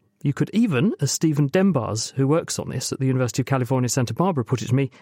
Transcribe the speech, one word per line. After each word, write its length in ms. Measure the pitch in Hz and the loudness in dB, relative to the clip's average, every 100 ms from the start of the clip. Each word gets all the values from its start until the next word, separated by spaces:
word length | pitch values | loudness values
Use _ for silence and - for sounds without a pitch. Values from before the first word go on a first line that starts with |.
| _ _ | _ _
You 100 | 143 | -4
could 160 | - 147 | -2 0
even, 440 | 208 233 127 202 349 | 2 2 2 2 0
as 120 | 139 | -4
Stephen 360 | - 160 147 143 | 0 0 2 2
Denbars, 640 | 185 196 139 101 110 - | 4 2 2 -2 -4 -4
who 140 | - 135 | -2 2
works 300 | 160 - - | 2 0 -6
on 120 | 135 | -6
this 220 | 135 - | -6 -6
at 80 | - | -2
the 60 | 131 | 0
University 380 | 127 120 - | 0 0 -2
of 20 | 120 | -2
California, 420 | 135 120 131 123 | -2 0 0 0
Santa 280 | - 120 117 | 0 -2 0
Barbara, 280 | 185 147 | 0 0
put 200 | 113 120 | -2 -4
it 60 | - | 0
to 60 | 127 | 0
me, 140 | 135 - | 0 -6